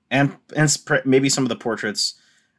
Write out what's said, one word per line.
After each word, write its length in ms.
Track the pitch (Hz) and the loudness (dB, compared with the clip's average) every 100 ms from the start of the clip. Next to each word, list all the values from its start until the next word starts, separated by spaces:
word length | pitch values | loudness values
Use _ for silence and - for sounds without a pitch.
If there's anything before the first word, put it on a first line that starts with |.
| _ | _
And, 240 | 131 143 - _ - | 0 0 -2 _ 0
and 140 | 151 | 0
sp-, 360 | - - 143 135 | 0 -2 -2 2
maybe 240 | 131 135 | 4 4
some 160 | 139 127 | 0 -2
of 40 | |
the 60 | 107 | -4
portraits 600 | 123 107 107 104 - - _ _ _ | -6 -4 -6 -4 -6 -8 _ _ _